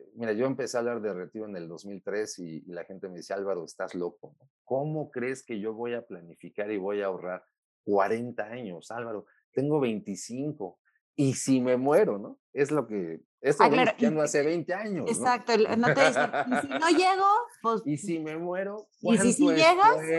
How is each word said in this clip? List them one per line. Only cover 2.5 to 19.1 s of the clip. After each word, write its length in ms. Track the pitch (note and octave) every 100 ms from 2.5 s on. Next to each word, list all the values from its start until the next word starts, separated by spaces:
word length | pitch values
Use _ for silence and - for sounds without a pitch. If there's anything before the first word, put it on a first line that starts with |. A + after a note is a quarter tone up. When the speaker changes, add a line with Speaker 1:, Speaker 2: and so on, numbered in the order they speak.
| D#2+ F2+
Speaker 1:
y 60 |
la 120 | F2
gente 240 | E2 F#2+ F#2+
me 80 | F2
decía: 200 | - G2
"Álvaro, 280 | G2 F2+
estás 300 | D#2+ - F#2
loco, 420 | F#2 F2 - - _
¿no? 100 | _ _
¿Cómo 460 | - C3 D3+ D#3 C#3+
crees 340 | B2+ B2 C3
que 160 | - A2
yo 120 | G#2+
voy 200 | A2 A#2+
a 120 | A#2+ A2+
planificar 640 | F2+ E2+ D#2 E2 - G#2
y 80 | G#2
voy 240 | F#2 G#2
a 40 | G2
ahorrar 380 | F2+ F2 F2+ _ _ _ _
cuarenta 600 | - G2+ G2+ A2+ B2 A#2+ G#2+
años, 440 | B2 A2 E2+ -
Álvaro? 360 | A2+ A#2 G#2 - _ _
Tengo 280 | - C#3+ D3+
veinticinco. 1000 | B2 G#2+ G#2 F#2+ - B2 D3 - F#2 - _ _ _
¿Y 200 | - C#3
si 260 | A#2+ - C3
me 160 | B2 B2+
muero, 420 | C3+ E3 G3 G2+
no?". 220 | A#2+ C4+ _
Es 180 | - C#3
lo 160 | D3 A2+
que... 360 | G#2+ E2+ D#2+ _ _
Esto 240 | C3+ -
Speaker 2:
Ah, 40 | -
Speaker 1:
lo 20 |
vengo 140 | B3+
Speaker 2:
claro, 80 | A3
Speaker 1:
escuchando 300 | - A#3 D#3
Speaker 2:
y 0 |
Speaker 1:
hace 200 | D3 D3+
veinte 300 | C#3+ E3+ D3+
años, 440 | F#3 A3 F3+ F3 A3+
¿no? 120 | B3
Speaker 2:
Exacto, 220 | B3 -
el, 260 | A3 A3 A3+
no 120 | A#3+
te 100 | C4+
dicen: 340 | D#3+ B2+ - -
"¿Y 140 | B3+ B3+
si 160 | C#4+
no 140 | C4+ E4
Speaker 1:
<laughs> 0 |
Speaker 2:
llego?". 360 | D#4+ F#4 F#4+ G4 G#4+ A#4 -
Pues 220 | A3+ A3+
Speaker 1:
"¿Y 120 | C#3 D3
si 200 | G#3 E3
me 160 | D#3 D#3+
muero? 520 | F3 F3+ G3 G#3 - _
Speaker 2:
¿Y 180 | -